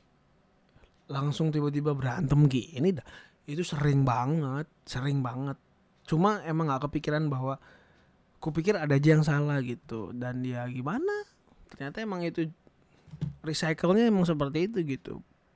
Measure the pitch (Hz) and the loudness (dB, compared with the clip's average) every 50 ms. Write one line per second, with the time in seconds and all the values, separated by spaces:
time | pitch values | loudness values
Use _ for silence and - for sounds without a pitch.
0 | _ _ _ _ _ _ _ _ _ _ _ _ _ _ _ _ _ _ _ _ | _ _ _ _ _ _ _ _ _ _ _ _ _ _ _ _ _ _ _ _
1 | _ - 147 139 139 147 143 - 165 160 151 151 147 147 143 147 147 151 147 139 | _ -10 -6 -4 -2 -2 0 0 0 0 0 0 0 0 0 -2 0 -2 -2 -2
2 | 131 131 123 - 175 131 147 143 151 143 127 127 107 - - 131 139 190 190 131 | -2 -4 -2 -2 0 4 6 8 8 6 6 2 -2 -4 -4 0 0 0 0 0
3 | - - - - - - _ _ _ - 147 156 180 - - 143 139 147 139 139 | -4 -14 -18 -20 -20 -20 _ _ _ -10 -6 -6 -6 -4 -2 0 2 4 4 4
4 | 139 131 117 120 123 135 156 165 151 131 131 143 156 - _ _ _ - - 127 | 4 4 2 0 0 0 0 0 -2 -2 -4 -6 -8 -10 _ _ _ -10 -8 -4
5 | 127 143 143 139 127 123 113 123 139 143 135 - _ _ _ _ _ _ _ _ | -2 -2 0 0 -2 -2 -4 -6 -6 -6 -8 -10 _ _ _ _ _ _ _ _
6 | _ - 160 156 180 208 214 202 139 160 156 160 165 156 135 131 123 143 - 151 | _ -2 0 2 4 2 2 0 -2 -4 -2 0 0 0 0 -2 -2 -4 -4 -4
7 | 147 - 151 151 160 151 143 127 131 131 135 - - - - - _ _ _ _ | -4 -2 -2 0 0 0 -2 -2 -4 -4 -6 -6 -10 -18 -20 -20 _ _ _ _
8 | _ _ _ _ _ _ _ _ - 160 147 165 160 196 208 185 156 147 139 139 | _ _ _ _ _ _ _ _ -6 -4 -2 -2 0 0 0 0 2 2 2 4
9 | 143 156 160 156 151 151 151 143 147 147 147 139 127 123 123 - _ - 117 113 | 6 6 6 6 6 4 2 0 0 0 0 -2 -2 -4 -6 -10 _ -10 -10 -8
10 | 104 85 104 123 123 123 123 127 127 127 123 120 120 123 123 127 123 147 175 254 | -8 -8 -8 -8 -6 -6 -6 -6 -6 -6 -6 -6 -6 -8 -6 -6 -6 -4 -4 -2
11 | 339 392 415 415 415 - _ _ _ _ _ _ - - - - 139 139 - - | -2 -2 -4 -4 -6 -12 _ _ _ _ _ _ -20 -20 -14 -12 -12 -10 -10 -8
12 | 226 220 190 180 175 170 - - 165 160 160 _ _ _ _ _ _ _ _ _ | -8 -6 -6 -4 -4 -4 -2 -2 -2 -4 -4 _ _ _ _ _ _ _ _ _
13 | _ - - - - - - - - 151 156 - - 160 160 - - 170 185 214 | _ -20 -12 -8 -8 -8 -8 -8 -8 -6 -4 -2 -2 -2 -2 0 2 4 4 6
14 | 233 233 220 190 180 165 165 147 143 139 135 156 175 208 226 196 165 147 135 127 | 6 6 6 4 4 4 2 0 0 0 0 0 -2 0 -2 -2 -2 -2 -4 -6
15 | - - - - - _ _ _ _ _ _ | -8 -10 -14 -14 -14 _ _ _ _ _ _